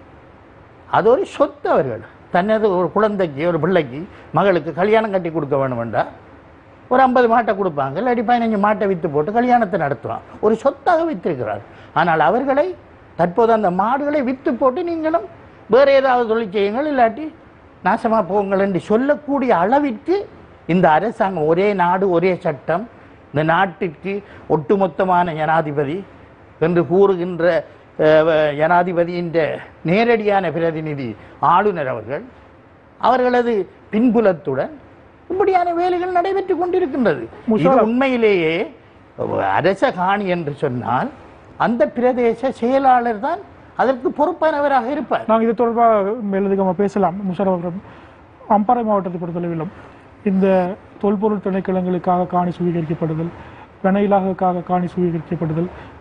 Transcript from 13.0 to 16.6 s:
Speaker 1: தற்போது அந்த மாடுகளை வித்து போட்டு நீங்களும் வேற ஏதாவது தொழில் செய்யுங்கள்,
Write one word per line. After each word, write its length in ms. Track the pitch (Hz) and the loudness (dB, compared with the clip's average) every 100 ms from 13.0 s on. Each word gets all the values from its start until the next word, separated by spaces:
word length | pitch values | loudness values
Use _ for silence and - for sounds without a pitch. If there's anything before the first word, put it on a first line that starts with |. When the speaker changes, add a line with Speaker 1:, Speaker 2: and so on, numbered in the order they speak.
| - - | -10 -4
Speaker 1:
தற்போது 360 | 175 180 226 | -2 2 2
அந்த 180 | 220 196 | 2 0
மாடுகளை 520 | 180 208 269 294 302 | 0 0 -2 -2 -2
வித்து 320 | 247 262 339 | -2 -4 -4
போட்டு 300 | 233 262 262 | 0 0 0
நீங்களும் 380 | 349 330 311 339 - - - - - | -4 -4 -2 -4 -4 -18 -20 -20 2
வேற 220 | 233 277 | 4 6
ஏதாவது 360 | 277 262 247 233 | 4 4 2 0
தொழில் 220 | 226 220 | -2 -2
செய்யுங்கள், 440 | 202 | -2